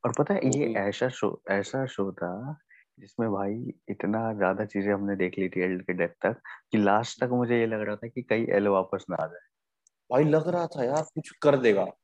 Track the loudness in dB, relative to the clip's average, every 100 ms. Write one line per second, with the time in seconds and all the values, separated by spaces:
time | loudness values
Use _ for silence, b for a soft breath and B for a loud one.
0 | -2 0 0 2 2 0 0 0 -2 -2
1 | -4 0 -4 -4 -4 -2 -2 -4 -4 -4
2 | -4 -4 -6 -6 -8 -12 _ b _ _
3 | -16 -4 -2 -2 -2 -4 -8 -12 -10 -6
4 | -2 0 -2 0 0 0 -2 -2 0 0
5 | -2 -2 -2 -2 -4 -2 -2 -2 -4 -2
6 | -4 -2 -4 -4 B B _ 2 4 4
7 | 0 -4 -2 0 2 2 2 -2 -4 -6
8 | -8 -10 -2 0 2 2 4 2 2 -4
9 | -4 -4 -4 -8 _ _ _ _ _ _
10 | _ 4 6 4 2 -2 -2 -2 0 0
11 | -2 -8 -12 2 4 6 6 4 2 -6